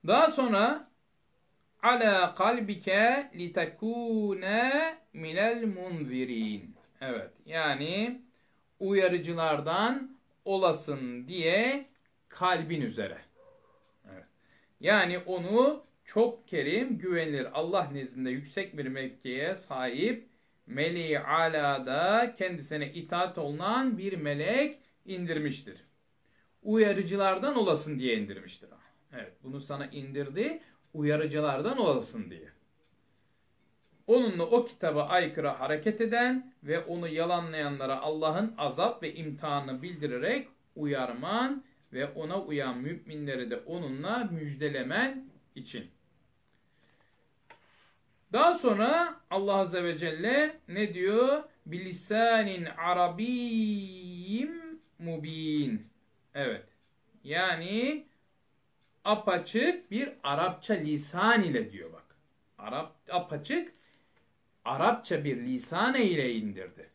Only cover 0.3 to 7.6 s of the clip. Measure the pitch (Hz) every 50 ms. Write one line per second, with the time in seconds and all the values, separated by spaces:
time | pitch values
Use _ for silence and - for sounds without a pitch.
0.3 | - 269 262 240 214 196 214 240 302 311 - _ _ _ _ _ _ _ _ _
1.3 | _ _ _ _ _ _ _ _ _ _ - 226 254 233 226 214 202 185 180 175
2.3 | - - 185 214 240 247 214 196 208 175 - 196 190 202 220 233 254 285 285 -
3.3 | - 175 175 170 170 185 165 160 - - - 220 233 240 240 233 226 220 208 208
4.3 | 196 190 185 190 208 226 240 262 269 294 320 320 320 - _ _ _ 151 160 160
5.3 | 156 180 208 226 233 233 226 214 190 180 180 185 170 160 147 127 127 127 127 123
6.3 | 123 113 110 107 107 98 - - - - _ _ _ _ 135 131 123 110 95 92
7.3 | - _ - - 156 165